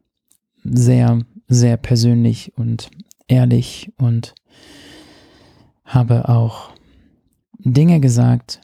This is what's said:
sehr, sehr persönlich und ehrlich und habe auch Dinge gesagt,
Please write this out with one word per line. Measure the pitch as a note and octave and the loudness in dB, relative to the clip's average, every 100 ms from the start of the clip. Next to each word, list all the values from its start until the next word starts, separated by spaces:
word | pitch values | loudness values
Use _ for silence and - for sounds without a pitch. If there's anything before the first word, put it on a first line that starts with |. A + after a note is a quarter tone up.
| _ _ _ _ _ _ - | _ _ _ _ _ _ -4
sehr, | B2 A#2+ B2+ A#2+ A#2 A#2 - _ | 0 2 2 2 0 -4 -16 _
sehr | B2 A#2+ A#2 | 0 2 0
persönlich | - A#2+ A#2 A#2 A#2 A2 - - | -2 0 2 2 0 -4 -10 -10
und | A#2 A#2 - - - _ _ | -6 -6 -10 -20 -20 _ _
ehrlich | B2+ B2 A#2+ B2 - - _ | 0 2 0 -4 -12 -20 _
und | B2 A#2 - _ _ _ - - - - - - _ _ _ _ _ _ _ | -4 -4 -6 _ _ _ -20 -20 -20 -20 -20 -20 _ _ _ _ _ _ _
habe | B2+ A#2+ A#2 A#2+ | -2 0 -2 0
auch | A#2 A2+ - - - _ _ _ _ _ _ _ - | 0 0 -6 -20 -20 _ _ _ _ _ _ _ -8
Dinge | C3 B2+ E3 E3+ | -2 2 4 4
gesagt, | C3+ A#2+ A#2+ A#2+ - - | 2 2 2 0 -4 -20